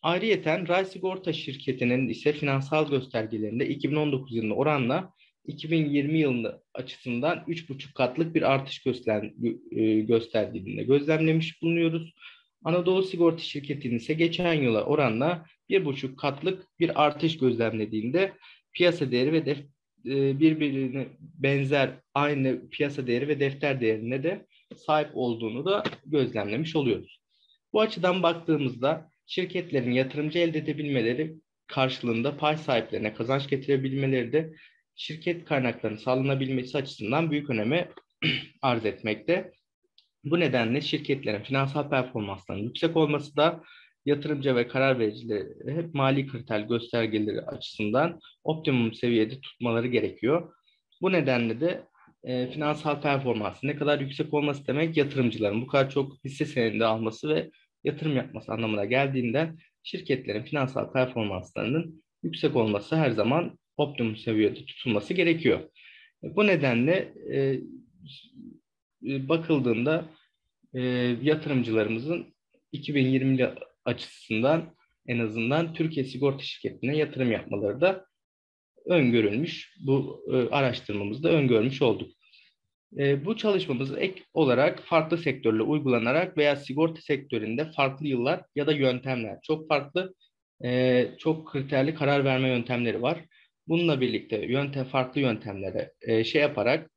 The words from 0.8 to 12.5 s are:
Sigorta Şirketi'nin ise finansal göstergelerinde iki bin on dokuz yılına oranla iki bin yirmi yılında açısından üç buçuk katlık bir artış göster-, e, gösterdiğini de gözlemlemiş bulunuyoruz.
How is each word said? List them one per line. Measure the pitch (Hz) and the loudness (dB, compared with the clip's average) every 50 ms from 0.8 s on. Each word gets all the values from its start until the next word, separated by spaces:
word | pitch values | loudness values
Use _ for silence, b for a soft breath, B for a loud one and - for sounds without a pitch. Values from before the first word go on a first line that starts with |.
| 190 | 2
Sigorta | 190 - 185 180 185 185 185 - 175 156 | 0 -6 -6 -4 -4 -4 -4 -4 -4 -4
Şirketi'nin | - - - 131 - - - 127 - 123 123 123 127 135 117 | -4 -6 -10 -12 -8 -4 -4 -2 0 2 2 2 2 0 -2
ise | 113 - - 147 147 | -4 -2 0 -2 0
finansal | 147 - 143 135 135 135 139 156 156 156 143 | 0 0 0 0 0 0 0 2 0 2 2
göstergelerinde | 139 135 131 - - 117 110 107 113 107 107 107 107 117 135 104 | 0 -2 -2 -2 -4 -4 -4 -2 -4 -4 -4 -4 -2 -2 -2 -2
iki | 135 - - 143 | -2 -2 -2 -2
bin | 143 | 0
on | 151 151 147 | 0 0 0
dokuz | 139 131 135 - 117 | -2 -2 -4 -4 -6
yılına | 117 110 107 104 | -4 -2 -2 0
oranla | 98 143 151 151 143 127 117 131 170 185 - b b b b b _ _ | 0 0 2 2 2 2 0 0 -2 -2 -6 b b b b b _ _
iki | - 135 139 - 156 | -14 -12 -10 -4 0
bin | 165 165 156 143 | 0 2 2 2
yirmi | 143 143 139 143 156 160 | 2 0 2 2 2 2
yılında | 156 143 127 120 113 107 - - _ _ _ | 2 2 2 0 -2 -4 -6 -8 _ _ _
açısından | - 135 - - - - 127 120 120 131 156 175 165 - - | -12 -12 -12 -14 -14 -8 -6 -4 -2 0 -2 -2 -2 -4 -8
üç | 170 165 - - | -8 -8 -8 -12
buçuk | 135 135 - - - | -14 -14 -14 -18 -2
katlık | - 131 120 - - 165 160 165 | 0 0 0 2 0 -2 0 2
bir | 160 - 110 139 | 2 4 4 2
artış | 135 135 - - - | 2 0 -4 -12 -6
göster-, | - 131 120 - - - 107 107 107 107 - - 117 117 113 - - - | -2 -2 -2 -2 0 0 0 0 -2 -6 -8 -2 -2 -2 -2 -4 -10 -8
e, | - 113 110 110 110 107 | -2 2 2 4 4 4
gösterdiğini | 107 107 117 113 113 - - 110 104 95 - 101 92 98 101 104 | 4 4 2 2 2 2 0 0 0 0 -2 -8 -8 -6 -6 -6
de | 104 | 2
gözlemlemiş | 113 135 143 143 147 160 156 160 160 160 165 160 160 - _ | 4 4 4 4 2 2 2 4 4 2 2 0 -2 -6 _
bulunuyoruz. | - 165 165 170 165 165 160 165 165 165 _ B B B B B B B | -2 0 2 2 2 2 0 -2 -8 -8 _ B B B B B B B